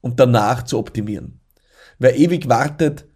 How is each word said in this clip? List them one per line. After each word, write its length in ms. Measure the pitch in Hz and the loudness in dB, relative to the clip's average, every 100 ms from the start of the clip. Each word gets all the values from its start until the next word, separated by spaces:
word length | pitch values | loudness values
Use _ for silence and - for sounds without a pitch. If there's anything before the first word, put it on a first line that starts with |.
und 180 | 127 120 | -6 2
danach 440 | 123 120 104 123 | 4 4 2 -2
zu 160 | 120 113 | -4 -6
optimieren. 600 | 110 110 104 104 - - _ _ _ _ - _ | -6 -8 -8 -10 -14 -20 _ _ _ _ -20 _
Wer 180 | 127 120 | 0 4
ewig 300 | 165 175 131 | 2 2 0
wartet 580 | 117 139 147 160 156 - | 0 0 0 -2 -2 -18